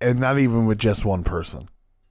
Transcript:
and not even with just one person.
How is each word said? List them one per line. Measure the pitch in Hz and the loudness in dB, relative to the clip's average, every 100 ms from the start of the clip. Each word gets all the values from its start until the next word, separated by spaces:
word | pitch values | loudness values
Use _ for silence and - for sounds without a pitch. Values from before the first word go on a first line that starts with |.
and | 123 123 | -2 0
not | 131 139 | 2 2
even | 131 117 110 | 2 2 2
with | 104 | 2
just | 113 101 | 0 0
one | 104 92 | 0 -2
person. | 82 87 82 71 - - _ _ _ | -2 -4 -6 -12 -16 -20 _ _ _